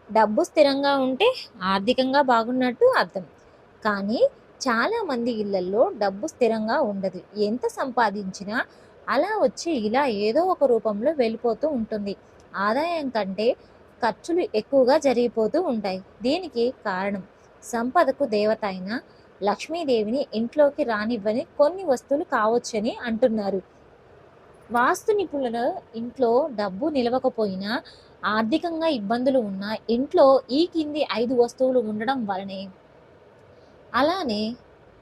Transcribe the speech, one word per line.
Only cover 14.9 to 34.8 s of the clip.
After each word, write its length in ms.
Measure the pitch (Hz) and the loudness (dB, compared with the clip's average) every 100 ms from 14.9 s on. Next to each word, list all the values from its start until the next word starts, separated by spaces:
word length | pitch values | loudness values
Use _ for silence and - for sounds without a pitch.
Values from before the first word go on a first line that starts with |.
| 302 | 4
జరిగిపోతూ 600 | 285 240 240 233 220 294 | 4 2 0 0 0 0
ఉంటాయి. 380 | 359 233 202 185 190 - | -2 -2 -4 -6 -10 -6
దీనికి 440 | 226 320 359 240 233 254 | -2 -2 -2 -2 -2 -2
కారణం 380 | 214 185 196 202 180 _ - - | -6 -4 -4 -6 -10 _ -20 -20
సంపదకు 640 | - 233 240 349 285 269 277 | -8 -4 0 2 2 2 0
దేవత 380 | 208 214 220 | 2 2 0
అయిన 260 | 208 185 185 240 - - - - | -4 -6 -6 -8 -10 -20 -20 -6
లక్ష్మీదేవిని 800 | 196 - - 330 311 240 208 262 269 | -2 -2 -4 -6 0 0 0 -2 -4
ఇంట్లోకి 480 | 214 233 294 294 285 | -4 -2 2 2 2
రానివ్వని 580 | 262 214 214 240 202 220 - - | -2 -2 -2 -4 -2 -2 -2 2
కొన్ని 280 | 294 370 | 2 2
వస్తువులు 400 | 370 247 - 285 339 | -2 -2 0 -2 0
కావచ్చని 600 | 254 214 240 240 220 214 427 | 0 2 0 -2 -4 -4 -4
అంటున్నారు. 560 | 240 226 254 226 196 196 - - - - - - - - - - - | -6 0 0 0 -2 -4 -6 -16 -20 -20 -20 -20 -20 -20 -20 -20 -4
వాస్తు 400 | 233 254 359 - | 0 2 0 0
నిపుణుల 460 | 415 339 285 254 233 247 370 - 226 | 0 0 -2 -4 -2 -2 -4 -8 -12
ఇంట్లో 340 | 240 233 269 233 311 | -10 -2 2 4 2
డబ్బు 340 | 214 202 190 294 | -2 -4 -2 -2
నిలవకపోయినా, 840 | 294 233 254 262 247 214 185 196 254 - - - - | 0 0 0 0 0 -2 -4 -4 -6 -6 -18 -20 -8
ఆర్థికంగా 640 | 180 214 220 302 339 330 330 | -2 0 0 0 -2 -2 -2
ఇబ్బందులు 500 | 277 196 240 254 262 | -2 -2 0 2 2
ఉన్నా, 300 | 214 190 202 214 - | 0 -4 -6 -6 -2
ఇంట్లో 360 | 233 285 359 269 269 - | -2 2 6 8 6 4
ఈ 100 | 262 349 | 0 0
కింది 360 | 330 302 294 285 | 0 -4 -2 -2
ఐదు 220 | 196 240 | -2 0
వస్తువులు 480 | 254 240 - 262 254 214 | 2 2 2 0 2 0
ఉండడం 300 | 214 226 269 214 | -2 -2 -2 -2
వలనే 340 | 190 196 190 190 190 - - - - - - - - - - - | -6 -8 -10 -12 -16 -20 -20 -20 -20 -20 -20 -20 -20 -20 -20 -6
అలానే 500 | 233 294 381 311 208 214 240 - - | 0 0 0 -4 -4 -6 -8 -16 -20